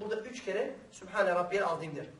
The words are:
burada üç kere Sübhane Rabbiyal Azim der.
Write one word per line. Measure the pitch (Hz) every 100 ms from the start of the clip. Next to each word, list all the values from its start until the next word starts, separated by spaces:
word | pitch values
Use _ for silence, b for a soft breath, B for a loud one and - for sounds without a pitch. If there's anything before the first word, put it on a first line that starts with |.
burada | 208 214
üç | 247 -
kere | 202 196 277 - -
Sübhane | - - 214 190
Rabbiyal | 175 175 196 180
Azim | 160 160 143
der. | - -